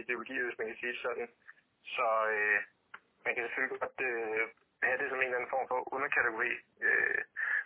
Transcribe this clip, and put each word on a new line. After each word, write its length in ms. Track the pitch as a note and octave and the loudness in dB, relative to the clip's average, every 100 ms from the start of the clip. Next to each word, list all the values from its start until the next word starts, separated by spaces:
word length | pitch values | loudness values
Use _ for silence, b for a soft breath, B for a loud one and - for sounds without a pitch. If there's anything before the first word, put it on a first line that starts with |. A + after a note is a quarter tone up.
ideologier, 420 | A#2 A#2+ A#2 C3 | -4 -4 -4 -4
hvis 140 | B2 - | -2 -2
man 80 | A2+ | -6
kan 120 | A#2 | -4
sige 140 | B2 A#2+ | -6 -4
sådan. 240 | B2+ A#2+ A#2+ _ B B B _ - - | -4 -4 -6 _ B B B _ -8 0
Så, 120 | A#2 A2 A2 | 2 4 4
øh, 260 | G#2+ G#2 G#2 - _ _ - _ _ B2 | 4 4 4 0 _ _ -20 _ _ -2
man 80 | |
kan 100 | A#2 | -2
selvfølgelig 360 | A#2 - C3 C3+ | -2 -2 -2 -2
godt, 140 | - - C3 | -6 -2 -2
øh, 320 | A#2 A2 A2 A2+ - _ - B2 | 0 0 0 -2 -6 _ -2 0
have 120 | B2+ | 2
det 80 | C#3 | 0
som 100 | C3 | 0
en 80 | C3 | 0
eller 100 | B2 | 0
anden 160 | A#2+ C3 | 0 -2
form 100 | A#2+ | 0
for 80 | B2+ - C3+ | -2 -2 -2
underkategori. 560 | C#3+ C#3+ A#2+ A2 A#2+ A#2+ - - A#2 | 0 2 2 2 0 -2 -8 -2 2
Øh, 340 | A2+ - - - - B B | 4 4 0 -4 -4 B B